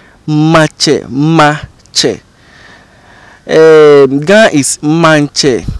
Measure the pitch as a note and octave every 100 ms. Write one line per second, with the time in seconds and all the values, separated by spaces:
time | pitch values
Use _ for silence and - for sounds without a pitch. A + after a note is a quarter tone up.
0 | _ _ - D3+ D#3 E3 D#3 - - C3+
1 | - A#2+ D3+ E3 D3+ D3+ - - _ -
2 | D3 G2+ _ _ _ _ - - _ _
3 | _ - - _ - D#3+ D#3+ D#3 D3+ D3
4 | C#3 C3+ D3 G3+ A3+ D3+ C3+ - D3 D#3+
5 | E3 D#3 D3 - D3 A2+ E2 -